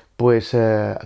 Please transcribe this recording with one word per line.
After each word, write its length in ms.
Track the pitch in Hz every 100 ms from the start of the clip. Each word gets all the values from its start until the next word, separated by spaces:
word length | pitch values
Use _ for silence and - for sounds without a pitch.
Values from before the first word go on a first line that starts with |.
| _ -
Pues, 340 | 120 113 -
eh, 420 | 120 110 107 104 104